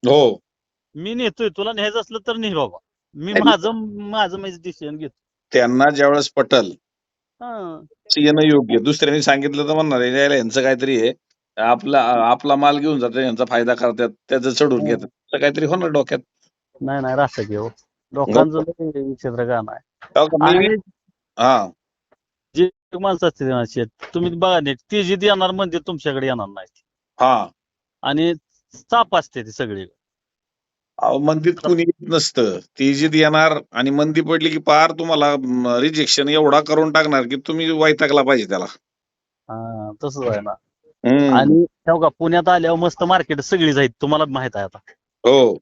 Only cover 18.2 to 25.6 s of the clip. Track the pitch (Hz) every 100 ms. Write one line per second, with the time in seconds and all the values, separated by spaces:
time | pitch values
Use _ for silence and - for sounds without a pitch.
18.2 | 139 107 156 311 160 - 330 143 135 131
19.2 | 135 120 120 120 107 - _ _ - -
20.2 | 151 160 151 180 202 220 - _ _ _
21.2 | _ - 120 127 98 - _ _ _ _
22.2 | _ _ _ 143 180 _ _ 175 196 180
23.2 | 175 - 135 127 117 - 113 _ - 170
24.2 | 175 170 185 180 143 131 _ 208 185 190
25.2 | 208 196 185 185